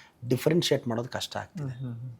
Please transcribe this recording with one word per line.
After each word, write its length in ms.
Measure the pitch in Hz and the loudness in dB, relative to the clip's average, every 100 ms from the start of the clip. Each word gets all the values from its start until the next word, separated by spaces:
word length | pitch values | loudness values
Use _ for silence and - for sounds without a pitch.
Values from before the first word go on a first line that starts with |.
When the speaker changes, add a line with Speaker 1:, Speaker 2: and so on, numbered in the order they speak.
| - _ 120 | -20 _ 0
Speaker 1:
ಡಿಫ್ರೆನ್ಶಿಯೇಟ್ 600 | 127 156 165 - 139 120 | 2 6 4 4 2 2
ಮಾಡೋದು 200 | 113 123 | -2 -4
ಕಷ್ಟ 280 | 104 - 104 | -6 -6 -6
ಆಗ್ತಿದೆ. 420 | 101 170 135 123 | -8 -8 -8 -6
Speaker 2:
ಹ್ಮ್, 140 | 127 | -8
ಹ್ಮ್, 80 | 117 | -8
ಹ್ಮ್. 100 | 127 | -10